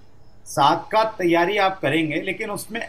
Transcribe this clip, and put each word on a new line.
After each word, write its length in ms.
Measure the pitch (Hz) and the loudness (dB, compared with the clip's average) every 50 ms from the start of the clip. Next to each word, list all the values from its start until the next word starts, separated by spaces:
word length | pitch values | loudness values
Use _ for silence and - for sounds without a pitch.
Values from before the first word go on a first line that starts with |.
| - - - - - - - - - | -20 -20 -20 -20 -20 -20 -20 -20 -16
सात 440 | - - 151 139 147 170 175 - - | -6 0 2 4 4 4 2 -2 0
का 120 | 208 220 220 | 0 2 2
तैयारी 540 | 220 - - 180 170 170 170 175 185 208 202 | 0 -2 -2 2 2 4 4 4 2 2 2
आप 220 | 190 190 190 - | 2 0 0 0
करेंगे, 400 | 156 135 147 165 160 147 143 170 | -2 0 0 0 0 -2 -4 -4
लेकिन 300 | 196 190 180 - 220 208 | -4 -6 -6 -6 -8 -8
उसमें 380 | 202 - - - 214 233 - | -8 -8 -8 -8 -8 -8 -6